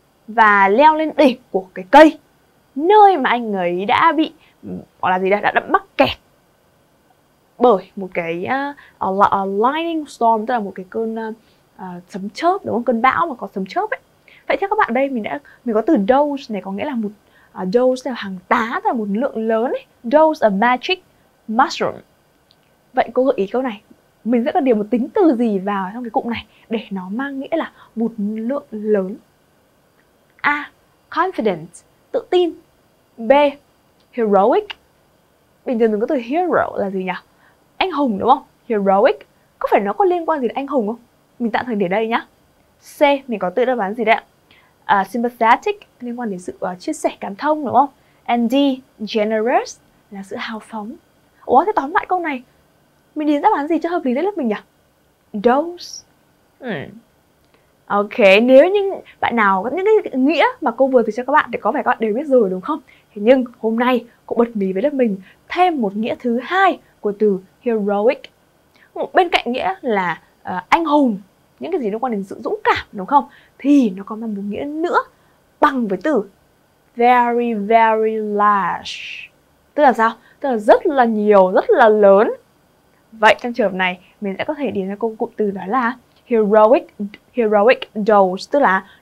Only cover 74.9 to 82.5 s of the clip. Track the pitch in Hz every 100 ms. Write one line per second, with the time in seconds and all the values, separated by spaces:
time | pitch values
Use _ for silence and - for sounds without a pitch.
74.9 | 427 508 _ _ _ _ - 294 269 214
75.9 | 190 311 254 - _ _ _ _ _ _
76.9 | 233 240 247 240 240 240 214 202 226 226
77.9 | 220 220 220 214 202 208 202 175 170 -
78.9 | - - - - _ _ _ _ - 285
79.9 | 233 226 233 _ _ 277 233 208 494 403
80.9 | 269 240 214 208 202 185 226 - 359 226
81.9 | 214 202 196 269 539 _